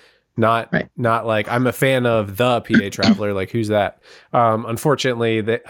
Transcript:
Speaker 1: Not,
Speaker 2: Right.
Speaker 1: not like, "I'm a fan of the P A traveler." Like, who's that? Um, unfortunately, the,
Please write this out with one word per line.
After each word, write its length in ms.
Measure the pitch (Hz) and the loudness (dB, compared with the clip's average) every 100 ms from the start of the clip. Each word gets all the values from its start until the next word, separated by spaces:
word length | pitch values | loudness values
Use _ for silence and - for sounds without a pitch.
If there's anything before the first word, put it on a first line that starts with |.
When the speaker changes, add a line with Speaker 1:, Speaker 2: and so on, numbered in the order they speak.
| _ _ _ - | _ _ _ 0
Speaker 1:
Not, 340 | 110 113 113 | 2 2 0
Speaker 2:
Right. 160 | - - - | -4 -4 -4
Speaker 1:
not 280 | 120 117 113 | 0 0 0
like, 220 | 110 107 | -2 0
"I'm 160 | 120 127 | 0 0
a 60 | |
fan 340 | 120 135 131 123 | 0 0 2 2
of 300 | 113 104 98 | 0 -2 0
the 220 | 120 120 | 0 0
P 220 | - 113 | 0 -2
A 60 | 101 | -2
traveler." 440 | - 98 196 104 | -2 0 0 0
Like, 180 | 98 95 | -4 -4
who's 180 | 117 107 | -4 0
that? 320 | 107 95 - _ - _ | 2 0 -4 _ -20 _
Um, 320 | 131 117 110 117 | 2 2 2 -2
unfortunately, 760 | 117 156 135 131 117 117 113 | -4 0 0 0 0 0 0
the, 200 | 110 117 | 0 -2